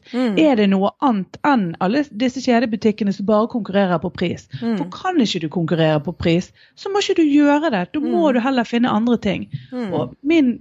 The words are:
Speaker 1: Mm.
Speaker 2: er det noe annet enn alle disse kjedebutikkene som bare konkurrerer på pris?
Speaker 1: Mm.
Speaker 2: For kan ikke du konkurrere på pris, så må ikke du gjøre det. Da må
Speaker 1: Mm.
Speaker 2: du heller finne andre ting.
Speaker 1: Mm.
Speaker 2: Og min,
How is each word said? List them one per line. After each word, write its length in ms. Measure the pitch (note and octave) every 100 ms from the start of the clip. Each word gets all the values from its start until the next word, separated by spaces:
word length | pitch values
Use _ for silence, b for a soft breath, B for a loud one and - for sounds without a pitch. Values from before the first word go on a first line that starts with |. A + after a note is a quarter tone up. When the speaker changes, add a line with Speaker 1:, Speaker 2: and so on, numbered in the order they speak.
| -
Speaker 1:
Mm. 300 | A#3 B3+ G3
Speaker 2:
er 160 | D#4 A#3
det 140 | G3+
noe 220 | F#3+ G3 -
annet 400 | D4 G#3 F3+ -
enn 260 | D4+ C4 F3 D#3+
alle 240 | F3+ C4+ C#4+
disse 340 | G#3 B3+ C4+
kjedebutikkene 720 | B3+ A#3 A#3+ G#3+ A3 G#3 G3+
som 140 | F#3+ G3+
bare 200 | G#3+ A#3
konkurrerer 520 | B3 G3 F#3+ F#3+ E3+
på 100 | F#3
pris? 360 | - F3 - - -
Speaker 1:
Mm. 220 | A#3 G#3
Speaker 2:
For 120 | F3+
kan 320 | - F#4 F4
ikke 200 | A3 F3+
du 80 | D#3
konkurrere 500 | F3+ E3 E3 D#3+ D3+
på 100 | D3
pris, 360 | - F3+ E3 - _ b
så 180 | b G4
må 100 | G4+
ikke 200 | G4 F4+
du 80 | D#4
gjøre 420 | C#4+ C#4+ D4 D#4+
det. 120 | G3+ F3+
Da 80 | D4+
må 260 | C4 F4 D#4
Speaker 1:
Mm. 40 |
Speaker 2:
du 60 | B3
heller 240 | B3 C4
finne 260 | A3+ A#3+ A#3+
andre 280 | G#3+ A#3+ A#3
ting. 280 | G3+ F#3 G3+ B B
Speaker 1:
Mm. 260 | B3+ A3
Speaker 2:
Og 220 | D4+ - -
min, 400 | C#4 E4 B3+ A3+